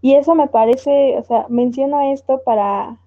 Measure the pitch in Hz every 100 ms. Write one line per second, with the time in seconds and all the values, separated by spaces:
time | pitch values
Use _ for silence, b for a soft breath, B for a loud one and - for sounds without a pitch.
0 | 254 277 285 330 277 233 226 254 285 285
1 | 277 - 233 233 - 240 247 247 277 285
2 | 277 277 - 262 262 220 202 196 214 233